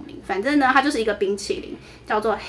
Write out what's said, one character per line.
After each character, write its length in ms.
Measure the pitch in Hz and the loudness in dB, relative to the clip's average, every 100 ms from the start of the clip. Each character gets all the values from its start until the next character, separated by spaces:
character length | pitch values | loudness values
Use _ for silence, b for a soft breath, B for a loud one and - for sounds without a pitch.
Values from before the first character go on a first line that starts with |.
| - | -14
名。 140 | - | -16
反 160 | - 190 | -6 -2
正 180 | 240 294 | 2 2
呢， 100 | 262 | 4
它 80 | 269 | 4
就 80 | 277 | 4
是 100 | 254 | 2
一 40 | |
个 100 | 220 | 0
冰 220 | 202 190 202 | 0 0 -2
淇 180 | - | -4
淋， 220 | - - - B B - | -6 -6 -14 B B -2
叫 140 | 214 | 0
做 160 | 220 208 | 0 -2